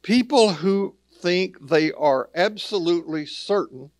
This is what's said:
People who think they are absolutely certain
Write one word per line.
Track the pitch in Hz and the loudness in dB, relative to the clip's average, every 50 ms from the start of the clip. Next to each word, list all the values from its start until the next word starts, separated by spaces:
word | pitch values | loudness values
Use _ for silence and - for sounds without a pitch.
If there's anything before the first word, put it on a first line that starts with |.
People | _ - 214 247 247 240 302 269 226 214 180 | _ 2 2 2 2 2 4 4 4 4 2
who | 147 156 190 196 196 196 185 - _ _ _ _ _ | 0 0 0 0 0 -2 -4 -8 _ _ _ _ _
think | - 175 180 180 190 185 185 - - 131 | -2 -2 0 0 -2 -4 -6 -14 -6 0
they | - 156 156 156 - | 2 2 2 2 -2
are | - 147 147 135 131 - - _ | 0 2 2 2 2 0 -4 _
absolutely | 165 175 214 214 202 - - 214 196 170 170 175 170 160 - 156 156 151 | 0 0 0 0 -6 -12 -6 -6 -4 0 0 0 0 -2 -4 -8 -8 -8
certain | 143 - - - - 202 202 151 - 131 131 131 147 _ _ | -8 -12 -16 -6 -2 -2 -2 -2 -4 -8 -18 -20 -20 _ _